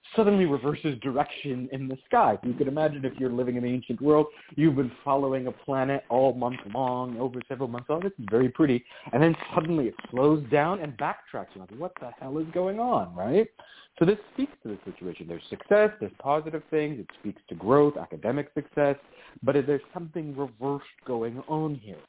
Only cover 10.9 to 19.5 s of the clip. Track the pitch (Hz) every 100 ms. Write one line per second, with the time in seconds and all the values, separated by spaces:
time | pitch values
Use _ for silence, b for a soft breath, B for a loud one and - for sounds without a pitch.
10.9 | 117 147 208 - 123 92 98 92 110 180
11.9 | - 123 - 135 147 160 170 185 208 247
12.9 | 180 90 87 101 170 226 - B B B
13.9 | - 170 208 - - 277 - 113 101 98
14.9 | 90 90 80 85 85 - 98 - 208 214
15.9 | 214 - - 135 151 156 156 - 156 151
16.9 | 139 87 - 104 - _ 85 98 139 147
17.9 | 143 85 80 104 139 143 - 143 - 143
18.9 | 135 _ B B B 123